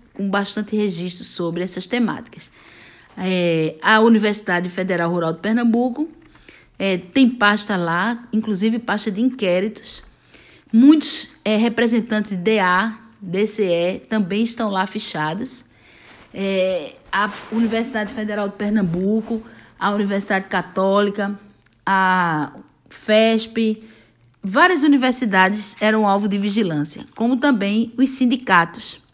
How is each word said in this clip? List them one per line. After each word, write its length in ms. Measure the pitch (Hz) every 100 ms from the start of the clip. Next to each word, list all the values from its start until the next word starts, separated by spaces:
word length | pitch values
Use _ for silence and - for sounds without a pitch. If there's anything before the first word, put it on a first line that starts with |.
| _
com 160 | - 196
bastante 460 | 202 196 - 208 214
registro 480 | 208 170 180 175
sobre 400 | - - 170 170
essas 240 | 180 185 -
temáticas. 640 | 240 233 - - - - _ - - - - - -
É, 580 | 185 185 175 165 156 -
a 180 | 196 220
Universidade 720 | 226 220 214 208 - 190 185
Federal 420 | 196 185 180 170
Rural 220 | 175 165
de 60 | 165
Pernambuco, 680 | 202 226 233 233 247 247 320 - - - - - _ -
é, 200 | 196 185
tem 300 | 175 269 247
pasta 480 | - 208 208 - 190
lá, 520 | 170 170 208 233 -
inclusive 460 | 214 214 190 220 233
pasta 320 | - 208 220
de 100 | 190
inquéritos. 840 | 254 254 190 180 214 220 - - - _ _ - - - _
Muitos, 580 | 220 277 311 - - - -
é, 120 | 208 214
representantes 760 | 233 226 233 233 233 214 208
de 60 | 190
D 220 | 175 220
A, 400 | 185 180 226 220 - _
D 280 | 190 185 214
C 160 | 214
E 360 | 190 170 175 196
também 440 | - 220 180 202
estão 260 | 233 - 220
lá 160 | 190 196
fichados. 800 | 214 - 160 156 180 262 - - _ _ - - - -
É, 640 | - 196 190 190 180 143 - -
a 200 | 190 208 - -
Universidade 640 | 226 226 226 233 220 208
Federal 340 | 220 214 208 202
de 80 | 202
Pernambuco, 880 | 208 214 185 175 190 220 220 226 - - - -
a 120 | 196
Universidade 560 | 208 202 202 202 196 196
Católica, 920 | 190 175 - 196 202 202 202 202 202 - _ _ _
a 680 | - 190 185 185 170 156 143 - - _ _
fesp, 960 | - - 214 226 220 226 226 220 214 - - _ _ _ _ 196
várias 360 | 226 359 339
universidades 920 | 294 285 254 247 233 185 185 214 208 -
eram 260 | 214 220 208
alvo 200 | 196 208
de 100 | 202
vigilância, 680 | 202 202 190 151 147 - - -
como 200 | 233 254
também 560 | 285 226 202 214 226 -
os 140 | 262
sindicatos 920 | - 254 - - 185 170 - - - _